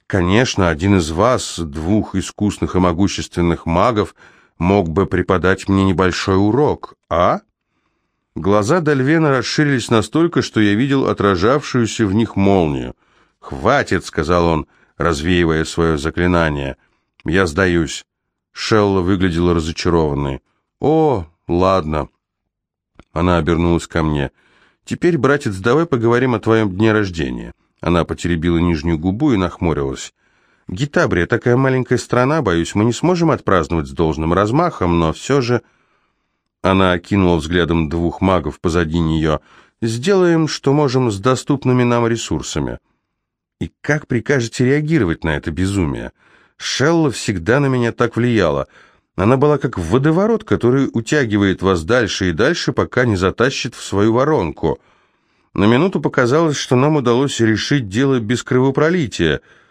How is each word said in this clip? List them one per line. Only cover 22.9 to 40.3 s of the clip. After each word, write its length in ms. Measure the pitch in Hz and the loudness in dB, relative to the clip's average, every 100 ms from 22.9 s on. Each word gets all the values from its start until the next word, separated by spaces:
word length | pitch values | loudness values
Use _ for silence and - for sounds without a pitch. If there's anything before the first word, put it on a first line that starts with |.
| - _ | -20 _
Она 260 | 80 90 87 | -2 0 2
обернулась 500 | 78 82 85 85 - | 2 0 2 0 -2
ко 160 | 87 | -2
мне. 260 | 78 73 67 - _ _ _ _ | -2 -2 -4 -8 _ _ _ _
«Теперь, 340 | - - 175 165 | -12 -2 0 2
братец, 380 | 131 143 117 95 | 0 0 -2 -4
давай 300 | 113 143 170 | 0 0 0
поговорим 500 | 123 113 120 131 110 | 0 2 2 0 0
о 40 | |
твоем 300 | 110 113 107 90 | 2 2 0 0
дне 160 | 110 | 2
рождения». 640 | 107 98 82 65 60 57 - _ _ | 2 0 -4 -6 -6 -12 -18 _ _
Она 240 | 80 87 | 0 0
потеребила 540 | 78 78 85 85 85 82 | 0 -4 -2 -2 0 2
нижнюю 400 | 87 80 85 78 | 2 0 -2 -2
губу 340 | 90 104 151 | -2 0 0
и 40 | 104 | 0
нахмурилась. 800 | 87 - 85 71 69 67 - _ _ _ _ _ - | -2 -2 -2 0 -4 -8 -14 _ _ _ _ _ -12
«Гитабрия 580 | 92 143 180 135 87 87 | -6 -4 0 0 0 0
такая 300 | 117 123 123 | 0 2 2
маленькая 420 | 135 127 120 123 | 2 0 0 -4
страна, 420 | - 120 127 160 | 0 0 2 0
боюсь, 360 | 110 85 82 101 | 0 0 0 0
мы 80 | |
не 80 | 113 | 0
сможем 400 | 113 160 180 165 | 0 0 2 0
отпраздновать 560 | 120 - 92 73 85 67 | 0 0 0 0 -2 -4
с 40 | |
должным 400 | 67 80 73 80 | -2 0 0 0
размахом, 680 | 90 104 143 175 - 87 85 | 0 2 0 -2 -2 0 2
но 120 | 80 | 0
все 280 | 78 - 139 | -2 -2 -2
же...» 220 | 117 117 - _ _ _ _ _ _ _ _ _ | 0 -2 -4 _ _ _ _ _ _ _ _ _
Она 300 | 95 95 92 | 2 2 2
окинула 440 | 87 - 101 90 85 | 0 0 2 4 2
взглядом 520 | 73 87 82 82 78 | 0 0 2 0 -2
двух 320 | 85 85 - | -2 -4 0
магов 400 | 95 92 73 - | 0 0 -2 -6
позади 380 | 92 87 80 85 | -2 -2 0 0
нее. 420 | 80 80 78 76 - - _ _ | 0 0 0 -2 -6 -20 _ _
«Сделаем, 680 | 113 117 160 196 175 | -6 -4 0 2 2